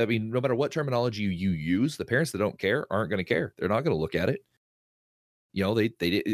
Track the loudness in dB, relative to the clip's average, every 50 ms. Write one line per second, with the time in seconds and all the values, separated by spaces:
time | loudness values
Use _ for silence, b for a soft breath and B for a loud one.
0 | 2 2 2 0 0 -2 -2 -2 0 0 0 0 0 -2 -2 -4 -2 0 0 0
1 | 0 0 -2 -2 -2 -2 -2 0 0 0 0 0 0 0 2 2 2 0 -2 -4
2 | -4 0 0 0 0 0 -2 -2 -2 -2 -2 -2 0 0 0 0 -2 -2 -2 -2
3 | -2 0 -2 -4 0 0 0 0 0 -4 -6 -6 -2 0 0 0 0 0 0 0
4 | -2 -2 -2 0 0 0 -2 -4 -8 _ _ _ _ _ _ _ _ _ _ _
5 | _ _ _ _ _ _ _ _ _ _ -4 -2 0 2 2 2 2 2 0 _
6 | 0 2 2 2 0 0